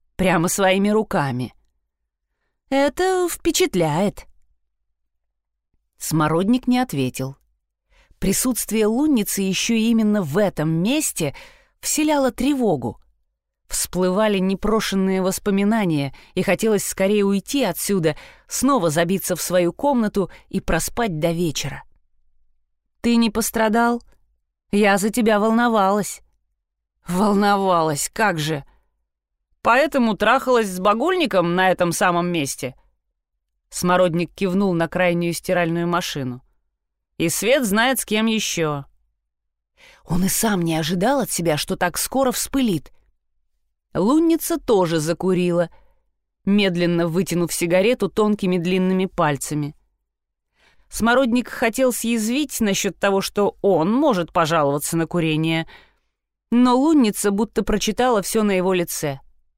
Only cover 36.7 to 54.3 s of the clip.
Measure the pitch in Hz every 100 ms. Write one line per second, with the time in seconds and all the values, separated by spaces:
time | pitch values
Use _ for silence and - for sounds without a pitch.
36.7 | _ _ _ _ - 165 - 202 285 226
37.7 | 208 247 254 - 214 226 220 - - 156
38.7 | 147 139 _ _ _ _ _ _ _ _
39.7 | _ - - - 170 185 - 226 196 165
40.7 | 160 156 180 214 277 202 - 170 151 -
41.7 | 185 175 - - 254 262 - - 269 247
42.7 | 160 - - _ _ _ _ _ _ _
43.7 | _ _ - 196 311 330 330 - 330 -
44.7 | 202 170 165 156 160 185 180 175 170 165
45.7 | - _ _ _ _ _ _ - 202 196
46.7 | 175 170 170 170 165 185 175 170 - 170
47.7 | 180 208 247 196 - 214 208 190 180 170
48.7 | 185 185 185 185 - 156 143 - 151 147
49.7 | - _ _ _ _ _ _ _ _ _
50.7 | _ _ - 226 247 269 240 214 - 226
51.7 | 233 254 - 226 233 220 262 294 - 214
52.7 | 190 202 - 202 196 - - 202 - 202
53.7 | 170 165 240 302 190 165